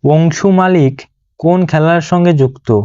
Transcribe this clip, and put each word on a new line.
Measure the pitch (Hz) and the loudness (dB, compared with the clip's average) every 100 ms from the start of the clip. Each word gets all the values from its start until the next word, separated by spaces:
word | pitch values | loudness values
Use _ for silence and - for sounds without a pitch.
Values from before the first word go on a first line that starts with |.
অংশু | 139 156 165 156 196 | 2 2 0 0 0
মালিক | 185 185 180 135 135 - _ _ _ | 2 2 2 0 -2 -20 _ _ _
কোন | 165 180 175 | -2 0 0
খেলার | 160 156 170 | 0 0 0
সঙ্গে | 156 175 175 | -2 0 0
যুক্ত? | 156 131 131 - 107 | 2 0 -4 -2 -2